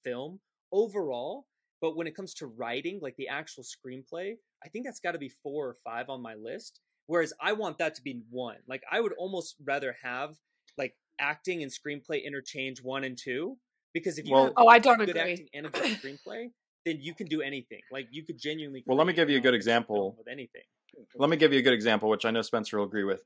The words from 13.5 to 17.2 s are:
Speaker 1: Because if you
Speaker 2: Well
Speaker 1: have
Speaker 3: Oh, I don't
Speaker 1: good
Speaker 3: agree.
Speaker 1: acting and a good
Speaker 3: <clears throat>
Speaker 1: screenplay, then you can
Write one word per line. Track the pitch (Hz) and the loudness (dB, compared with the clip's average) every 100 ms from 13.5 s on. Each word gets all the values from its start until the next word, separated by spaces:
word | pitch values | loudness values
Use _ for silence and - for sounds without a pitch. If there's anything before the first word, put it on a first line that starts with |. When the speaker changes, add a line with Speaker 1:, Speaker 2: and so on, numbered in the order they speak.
| 269 _ _ _ | -8 _ _ _
Speaker 1:
Because | 165 175 156 | -6 -6 -6
if | 147 | 4
you | 135 | 6
Speaker 2:
Well | 131 | 8
Speaker 1:
have | - | 8
Speaker 3:
Oh, | 226 | 10
I | 233 | 12
don't | 254 226 202 | 10 6 4
Speaker 1:
good | 165 | 0
Speaker 3:
agree. | |
Speaker 1:
acting | 180 175 143 | -2 -4 -10
and | 143 151 | -12 -8
a | |
good | - 240 | -4 -2
Speaker 3:
<clears throat> | 214 | -4
Speaker 1:
screenplay, | 135 143 196 220 240 - _ _ 165 | -10 -14 -14 -12 -14 -16 _ _ -6
then | 156 | -6
you | 147 | -8
can | 160 | -10